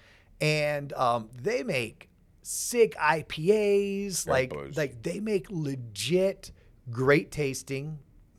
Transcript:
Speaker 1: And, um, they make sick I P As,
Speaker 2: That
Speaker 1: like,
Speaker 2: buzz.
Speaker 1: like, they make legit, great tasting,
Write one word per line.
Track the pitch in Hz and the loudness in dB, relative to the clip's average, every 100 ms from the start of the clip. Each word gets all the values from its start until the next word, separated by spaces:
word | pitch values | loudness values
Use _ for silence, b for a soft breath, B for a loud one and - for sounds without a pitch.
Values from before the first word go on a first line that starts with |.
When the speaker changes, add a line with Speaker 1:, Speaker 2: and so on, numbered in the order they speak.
| b b b - | b b b -4
Speaker 1:
And, | 151 151 147 147 143 | 0 0 0 -2 -6
um, | - 127 120 110 123 | 0 2 0 -2 -8
they | 151 254 | -4 -4
make | 254 135 113 - - _ _ _ | -2 -2 -4 -8 -20 _ _ _
sick | - - - 240 214 - | -10 -8 0 4 4 4
I | 151 160 - | 2 2 0
P | - 160 214 208 202 202 196 202 | -2 2 4 4 2 2 -2 -4
As, | 170 - | -4 0
Speaker 2:
That | |
Speaker 1:
like, | 131 131 | 2 0
Speaker 2:
buzz. | 147 139 147 | -4 -6 -4
Speaker 1:
like, | 143 - | -4 -4
they | - 185 | -8 -6
make | 214 202 - | -2 -2 -2
legit, | 175 147 135 117 101 117 180 190 - - - b b 127 | -6 -4 -6 -8 -6 0 2 2 0 -10 -20 b b -10
great | 113 131 147 - | 0 6 6 4
tasting, | - 143 131 - 135 147 156 - - - | -4 -4 -4 -6 -6 -6 -10 -14 -20 -20